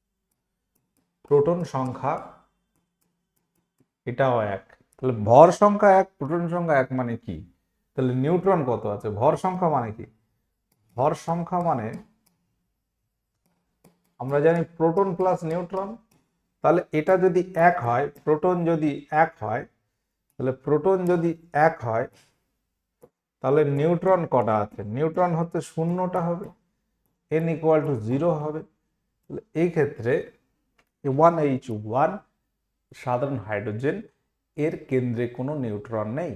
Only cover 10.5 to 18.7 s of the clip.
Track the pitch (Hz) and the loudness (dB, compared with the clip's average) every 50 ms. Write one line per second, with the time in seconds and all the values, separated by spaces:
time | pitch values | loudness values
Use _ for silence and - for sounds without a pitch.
10.5 | _ _ _ _ _ _ _ _ - - 127 151 160 - - - 165 175 170 - | _ _ _ _ _ _ _ _ -4 0 0 0 0 -2 -6 -6 -4 -4 -4 -4
11.5 | 190 175 170 170 151 123 107 110 - - - _ _ _ _ _ _ _ _ _ | -4 -2 0 0 -2 -2 -4 -8 -10 -12 -16 _ _ _ _ _ _ _ _ _
12.5 | _ _ _ _ _ _ _ _ _ _ _ _ _ _ _ _ _ _ _ _ | _ _ _ _ _ _ _ _ _ _ _ _ _ _ _ _ _ _ _ _
13.5 | _ _ _ _ _ _ _ _ _ _ _ _ _ - 127 131 143 147 147 160 | _ _ _ _ _ _ _ _ _ _ _ _ _ -10 -6 -2 0 2 4 4
14.5 | 170 170 160 - - - 160 165 165 196 196 196 175 180 185 185 180 175 175 160 | 4 2 0 -4 -4 0 0 2 2 2 0 0 0 0 0 0 0 0 -2 -4
15.5 | 160 180 185 170 190 190 196 202 226 - _ _ _ _ _ _ _ _ _ _ | -4 -4 -6 -6 -8 -8 -8 -8 -10 -16 _ _ _ _ _ _ _ _ _ _
16.5 | _ _ - 147 - 226 - - - 151 151 185 185 185 180 190 170 185 175 185 | _ _ 2 2 2 2 0 -2 -2 -2 2 2 2 4 4 2 2 2 -2 -2
17.5 | - 165 165 175 175 - 120 117 117 123 107 - - - - 147 156 151 - 180 | 0 4 4 4 4 2 -2 0 0 0 0 -2 -6 -6 0 0 0 2 2 0
18.5 | 180 175 170 160 | 0 0 0 0